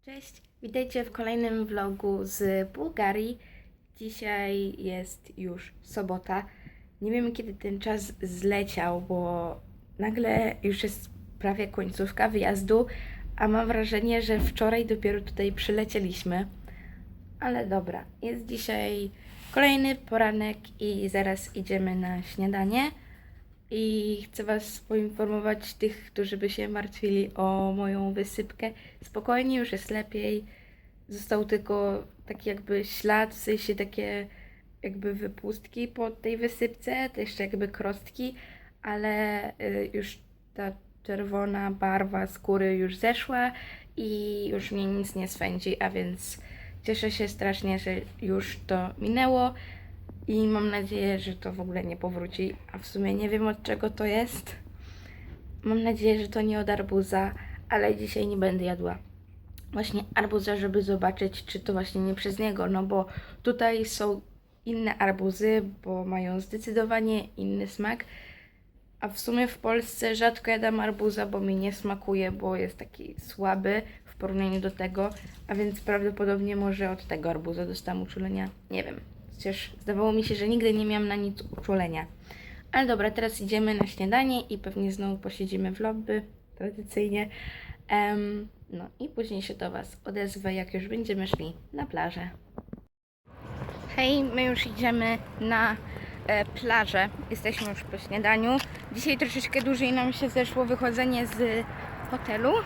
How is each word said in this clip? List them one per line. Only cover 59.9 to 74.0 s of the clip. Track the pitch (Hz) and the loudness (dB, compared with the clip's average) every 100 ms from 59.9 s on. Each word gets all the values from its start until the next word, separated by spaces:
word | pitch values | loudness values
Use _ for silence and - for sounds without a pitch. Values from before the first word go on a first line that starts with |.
| 202 202 | -2 0
arbuza, | - 208 208 202 208 | 2 4 2 2 0
żeby | 196 202 | 2 2
zobaczyć, | 196 190 185 190 190 - | 2 2 2 2 -2 -2
czy | - 190 | -10 -8
to | - | -2
właśnie | 190 190 190 | -2 0 0
nie | 190 | 0
przez | 190 202 196 | 0 -4 0
niego, | 214 196 180 | 0 0 0
no | 190 | 2
bo | 190 196 190 - - - | 2 2 0 -6 -12 -2
tutaj | 247 240 233 226 | 0 4 4 4
są | 220 - 208 202 - - _ _ - | 0 0 0 0 -6 -20 _ _ -4
inne | 226 220 - | 0 0 4
arbuzy, | 196 190 190 185 214 220 196 196 | 2 4 0 2 4 4 2 -8
bo | - 185 | -6 -4
mają | 185 185 180 185 | -2 -2 0 -2
zdecydowanie | 190 220 226 220 220 226 220 214 208 - | -4 -8 0 0 4 2 4 2 -2 -4
inny | 196 202 202 | -2 -2 -4
smak, | - 208 233 - - - - - _ - - - - | -2 -2 -2 -8 -14 -18 -20 -20 _ -20 -20 -20 -8
a | 202 | -8
w | 202 | -4
sumie | - 240 247 | 0 2 2
w | - | 0
Polsce | 226 233 233 - 226 220 | 2 2 0 -2 0 6
rzadko | 233 226 - | 4 4 0
jadam | 226 220 220 | 2 4 4
arbuza, | 214 208 214 214 202 | 2 2 0 2 -2
bo | 202 | 0
mi | 196 190 | 2 2
nie | 196 | 0
smakuje, | 202 202 196 - 196 185 | 0 -4 -2 0 2 2
bo | 196 190 185 | 0 -2 0
jest | 185 - | -2 -4
taki | - - - - | -16 -14 -14 -12
słaby | - - 196 190 190 208 220 - | -14 -2 0 2 2 2 -2 -16